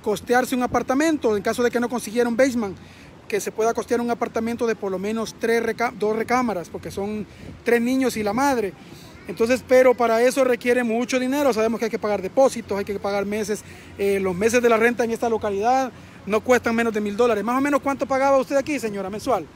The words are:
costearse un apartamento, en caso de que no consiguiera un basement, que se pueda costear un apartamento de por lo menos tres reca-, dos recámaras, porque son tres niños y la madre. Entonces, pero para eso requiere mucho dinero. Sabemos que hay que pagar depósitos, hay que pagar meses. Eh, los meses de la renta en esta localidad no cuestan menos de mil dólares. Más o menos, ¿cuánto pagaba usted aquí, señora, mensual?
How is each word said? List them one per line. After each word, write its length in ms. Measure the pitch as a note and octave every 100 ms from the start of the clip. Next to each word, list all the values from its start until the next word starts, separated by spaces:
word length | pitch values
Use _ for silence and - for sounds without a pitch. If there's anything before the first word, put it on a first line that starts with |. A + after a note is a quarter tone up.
costearse 520 | A3+ G3+ - A#3+ B3+
un 80 | B3
apartamento, 720 | B3 B3 A#3+ C4+ D#4+ D4+ A#3+ G#3
en 60 |
caso 200 | A3+ A3
de 80 | A#3+
que 80 | A#3+
no 80 | A#3+
consiguiera 400 | B3 A3 A#3 A#3+
un 80 | A3+
basement, 400 | C4+ A#3+ G3+ E3+ - - - - -
que 140 | G#3
se 100 | -
pueda 240 | G3+ A3+
costear 260 | A#3 G3+ A#3+
un 80 | A#3+
apartamento 600 | A#3 A3+ A3+ A3 A#3 A#3
de 80 | G#3+
por 160 | G3+
lo 80 | F#3
menos 340 | G3+ A3+ G#3+ -
tres 200 | A3+ A#3
reca-, 320 | A3+ A3 A#3 G3
dos 160 | G#3
recámaras, 540 | A3 A3 B3 B3 F3+ D#3+
porque 240 | F#3 E3
son 340 | D3+ G3+ G#3+ G3 - - -
tres 160 | - A#3
niños 360 | A#3 C4 B3+ A3
y 60 |
la 100 | G#3
madre. 400 | A3 C#4+ B3 G3 - - - - - -
Entonces, 380 | F#3 A3+ B3+ -
pero 280 | B3+ C4
para 280 | A#3+ A#3 A3+
eso 220 | B3+ C#4
requiere 400 | C4 A#3+ B3 B3
mucho 340 | A#3+ A3+ A#3+ B3+
dinero. 340 | B3+ C#4 C#4+
Sabemos 280 | A3 A3+ A3
que 60 | A3+
hay 40 |
que 80 | A3
pagar 240 | G#3+ G3+
depósitos, 560 | F#3 - C4+ A#3 G#3+ G3+
hay 60 |
que 120 | G3+ G3+
pagar 260 | G3+ G3+ G3+
meses. 380 | G#3+ G3+ G#3 - - - -
Eh, 220 | G3+ G3
los 160 | F#3+ F3
meses 260 | A3+ B3
de 60 | A#3
la 80 | A3
renta 260 | A#3 A#3+
en 80 | A#3
esta 180 | A3+ A#3+
localidad 600 | A3 G#3+ G3 A3 C4 C4 - - -
no 160 | - G#3+
cuestan 360 | A3+ B3 A#3+ A3+
menos 180 | A#3
de 60 | G#3+
mil 160 | G#3 G3+
dólares. 260 | A#3+ G#3
Más 160 | G3+ B3+
o 20 |
menos, 200 | C#4 C#4
¿cuánto 260 | C#4 C4+ B3+
pagaba 320 | C4+ C#4 C#4
usted 160 | B3+
aquí, 240 | C#4 C#4 C#4+
señora, 320 | A3 G3+ F#3
mensual? 340 | G#3 C#4 G#3 D3